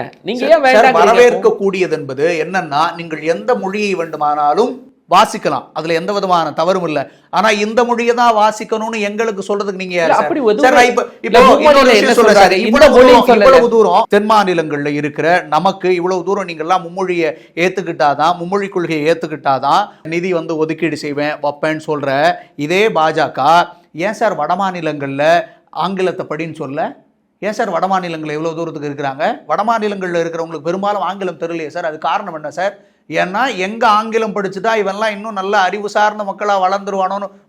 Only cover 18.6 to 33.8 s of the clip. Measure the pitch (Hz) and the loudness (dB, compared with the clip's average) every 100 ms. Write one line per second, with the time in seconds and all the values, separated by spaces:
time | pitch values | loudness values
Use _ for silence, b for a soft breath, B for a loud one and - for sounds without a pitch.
18.6 | 196 185 170 156 151 170 170 151 143 135 | -4 -4 -4 -2 0 -2 -4 -6 -2 0
19.6 | 139 170 202 B 156 165 185 170 160 160 | 2 0 0 B -8 -6 -2 -4 -4 -4
20.6 | 156 160 165 147 151 143 147 147 147 143 | -4 -2 -4 -4 -6 -6 -4 -4 -6 -4
21.6 | 156 156 156 151 139 135 165 175 B - | -4 -4 -6 -6 -2 0 0 0 B -8
22.6 | 147 185 220 160 156 160 139 - 139 170 | -2 0 0 2 0 0 -2 0 2 4
23.6 | 170 - b 151 190 220 220 170 151 180 | 2 -4 b -8 -6 -2 -2 0 -2 -2
24.6 | 196 180 156 151 139 139 151 170 165 B | -2 -4 -6 -6 -6 -2 2 2 0 B
25.6 | _ - 170 196 180 165 135 156 165 151 | _ -6 -6 -2 -4 -4 -6 -8 -8 -10
26.6 | 139 147 202 - _ _ _ _ 190 214 | -10 -6 -8 -10 _ _ _ _ -8 -4
27.6 | 220 165 185 190 175 160 156 151 165 160 | -4 -2 -2 -2 -4 -8 -8 -6 -6 -6
28.6 | 165 156 147 143 139 135 160 - - 165 | -8 -8 -8 -6 -8 -4 -4 -6 -6 -4
29.6 | 214 226 208 196 185 170 165 165 165 160 | -2 -2 -4 -6 -4 -4 -4 -6 -8 -8
30.6 | 147 190 202 208 170 196 190 160 165 170 | -6 -4 -4 -4 -4 -6 -8 -8 -8 -8
31.6 | 151 175 170 156 165 190 202 156 151 151 | -10 -8 -8 -6 -4 -4 -6 -12 -10 -6
32.6 | 190 202 b b b 156 175 196 269 196 | -6 -6 b b b -4 -2 -2 -4 -4
33.6 | 185 226 | -6 -2